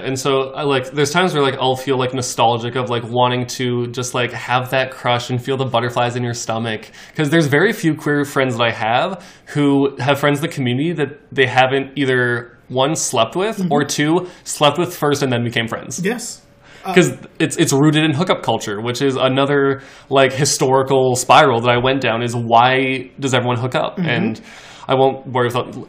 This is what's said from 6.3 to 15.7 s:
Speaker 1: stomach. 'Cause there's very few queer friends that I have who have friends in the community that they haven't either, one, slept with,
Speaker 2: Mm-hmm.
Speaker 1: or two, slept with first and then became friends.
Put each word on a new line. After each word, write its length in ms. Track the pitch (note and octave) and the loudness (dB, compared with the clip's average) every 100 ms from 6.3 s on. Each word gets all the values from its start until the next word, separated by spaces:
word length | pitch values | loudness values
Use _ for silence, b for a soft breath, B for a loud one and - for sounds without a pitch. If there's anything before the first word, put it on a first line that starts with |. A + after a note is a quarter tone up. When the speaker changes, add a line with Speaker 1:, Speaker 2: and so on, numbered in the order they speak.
Speaker 1:
stomach. 580 | A#2 - A2+ A#2 G#2+ - B B - | -6 -6 -4 -4 -6 -10 B B -4
'Cause 140 | D3+ | 0
there's 160 | E3 D3 | 2 4
very 240 | C#3+ G3+ | 4 2
few 220 | G#3+ E3 D3 | 2 -2 -2
queer 300 | D3+ D3 C#3 | -2 -2 0
friends 320 | C#3+ C3 A#2 | 0 0 2
that 60 | |
I 80 | A#2 | 0
have 520 | A2 A2 B2 F3 F#3+ B B - | 0 0 0 0 -6 B B -8
who 420 | D3 C#3+ C#3 C#3 - | 0 2 4 2 0
have 200 | B2+ C#3+ | 0 2
friends 200 | D3 C#3+ | 2 0
in 20 | |
the 60 | D#3+ | -4
community 380 | - B2 B2 D#3+ | -4 -2 0 -2
that 260 | D#3+ C3+ - - | -2 -4 -6 -8
they 140 | - B2+ | 0 2
haven't 460 | B2+ C3 C3+ C3+ - | 4 4 2 -4 -2
either, 640 | C3 B2+ B2 A#2+ - - _ | 0 2 0 -2 -6 -20 _
one, 280 | B2+ C#3 D#3 | -2 0 0
slept 400 | - B2 A2+ E3+ | -2 0 0 0
with, 240 | G#3 G#3+ | -4 -2
Speaker 2:
Mm-hmm. 120 | F3+ | 0
Speaker 1:
or 120 | C#3+ | 0
two, 440 | C#3+ - D3 E3+ F3+ B | 0 0 0 0 -2 B
slept 360 | - - D3 C#3+ | -12 0 2 2
with 160 | F3 - | -4 -2
first 260 | D3 C#3 | -2 0
and 100 | C#3 | 0
then 120 | A#2+ | 0
became 240 | A#2 A#2 | -2 -2
friends. 340 | A2+ | -4